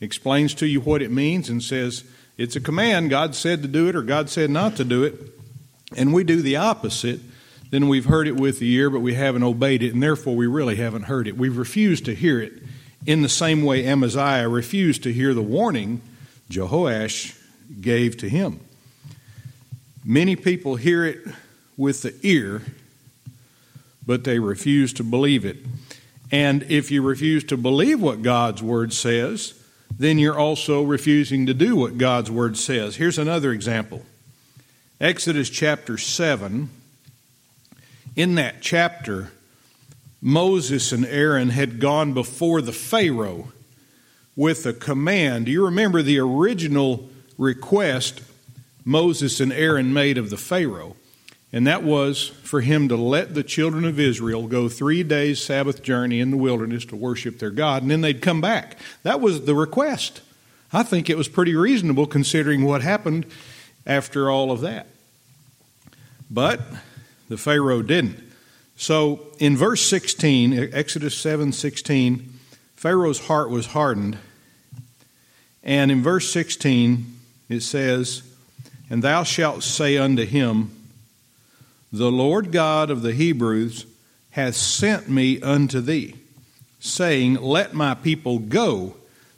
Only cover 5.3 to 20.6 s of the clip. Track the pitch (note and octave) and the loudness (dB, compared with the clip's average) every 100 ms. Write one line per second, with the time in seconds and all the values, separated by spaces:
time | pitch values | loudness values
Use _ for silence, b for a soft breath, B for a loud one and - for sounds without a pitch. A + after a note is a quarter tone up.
5.3 | - - - - _ - - C3 E3+ F3 | -20 -20 -20 -20 _ -14 -2 2 2 2
6.3 | E3 C#3 C#3 G#3 A3 A2 - A#2+ B2+ - | 2 0 0 0 -2 -4 -4 -6 -6 -10
7.3 | B B B B C3+ C#3+ C3+ B2 D#3 D3+ | B B B B 0 2 2 4 2 2
8.3 | C3 C3+ - A#2+ B2 C#3 C3+ B2 B2 C#3 | 0 0 0 2 2 2 0 -2 0 0
9.3 | B2 B2 A#2 C3+ C3 A#2+ A#2+ C#3+ D3 C#3 | 2 0 2 2 2 0 0 0 0 -2
10.3 | A#2+ A#2+ C#3 C3 G#2 A#2 A2 F#2 C3+ G#2+ | 0 0 0 -2 -2 -4 -6 -6 -4 -4
11.3 | G2+ C3 A#2+ A#2+ G#3 G#3+ E3 B2+ G#2 E3+ | -2 -2 -2 -4 2 2 2 -2 0 2
12.3 | B2+ G#2+ - B B B B B2 D#3 C#3+ | 2 -2 -12 B B B B 0 2 2
13.3 | - E3 D#3 D3 C3 B2+ C#3 B2 A#2+ C#3 | 2 2 2 2 2 2 2 2 0 0
14.3 | C3+ A#2 A#2+ A#2 G3 F3+ C3+ B2+ A#2+ C3+ | 0 0 -2 -2 0 2 0 -2 -2 0
15.3 | B2 G#2+ C3+ A#3 C#3 G#2 A#2 B B B | 0 0 0 0 -2 -4 -8 B B B
16.3 | B - F2 F#2 D#3 E3 A2 A2 - - | B -10 -6 -2 0 0 -2 -4 -6 -10
17.3 | - b b - G2+ G2 A#2+ A#2+ A#2 G2+ | -16 b b -20 -8 0 2 2 -2 -4
18.3 | C#3+ G3 - - _ B B B B B | -2 -2 -6 -16 _ B B B B B
19.3 | B B B B - - - G#2+ B2+ F3+ | B B B B -20 -20 -12 0 2 2
20.3 | F#3 F#3 F3+ | 2 0 -2